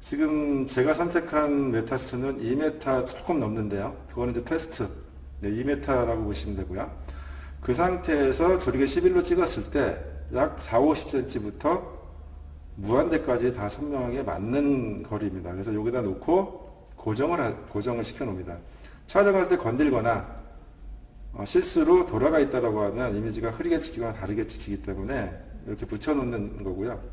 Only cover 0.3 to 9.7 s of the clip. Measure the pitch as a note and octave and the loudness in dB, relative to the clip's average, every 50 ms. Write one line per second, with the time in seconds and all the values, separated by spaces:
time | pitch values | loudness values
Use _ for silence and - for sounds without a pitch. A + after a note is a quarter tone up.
0.3 | D3+ D3+ D3 C#3+ C#3+ C3+ - - - - B2+ D3 D#3 D#3 F3 F3 - F3 E3 - | 2 0 0 0 0 0 0 0 2 2 4 4 4 2 2 2 2 0 0 2
1.3 | - D3+ D3+ D3 C#3+ C#3+ C#3 C3 A#2 A2+ A2 - C3+ B2 - - - B2 B2+ C3+ | 2 2 4 4 2 2 2 2 2 0 0 0 -2 -4 -4 -4 -4 -2 -2 -2
2.3 | C3+ - A2 A2+ B2+ C#3+ D#3 D#3 D3 - - C#3 C3+ B2+ B2 - - - - - | -2 -2 -2 0 0 2 2 0 -2 -2 -2 0 2 2 0 -2 -6 -8 -2 0
3.3 | F3 D3+ A#2 G#2 G#2+ A2+ G#2+ G#2 G2+ G2 G2+ B2 D3 - - - - A#2+ A#2+ B2 | 0 0 0 0 -2 -2 -2 -2 -2 -2 -4 -4 -6 -10 -14 -10 -4 -2 -2 0
4.3 | A#2+ A#2+ - - E3 D#3+ D#3+ - - - A2+ F#2+ - - - - - - - - | 0 -2 -2 0 -2 -2 -2 -4 -4 -4 -4 -4 -6 -10 -14 -16 -16 -16 -16 -14
5.3 | - - G#2 G2+ G#2 A2+ B2+ C#3 C#3+ C#3 - C#3 C3+ B2 A#2+ A2+ A2+ A2 A2 G#2 | -12 -6 -4 -2 -2 0 2 0 0 0 2 2 2 2 4 2 0 0 0 -2
6.3 | G#2 - - A2+ G2+ F#2+ F#2 F2 F2+ G2 G#2 - - - - - - - - - | -4 -4 -4 -4 -4 -4 -4 -4 -4 -6 -6 -6 -8 -12 -12 -12 -12 -12 -12 -12
7.3 | - - - - - - - - - C#3+ F3 F#3 F#3 F3 - E3+ D#3 C#3+ C#3 C3 | -12 -12 -12 -12 -12 -8 -2 0 2 4 4 2 2 0 0 2 2 4 4 2
8.3 | B2+ - E3 F3+ F#3 - - C3 B2 C3 C#3 - - - E3+ - F4+ F4+ - - | 4 4 6 6 6 4 2 0 2 4 2 4 2 4 4 6 6 6 4 4
9.3 | F4 F4 F4 - - - - - | 4 4 4 2 0 -4 -6 -2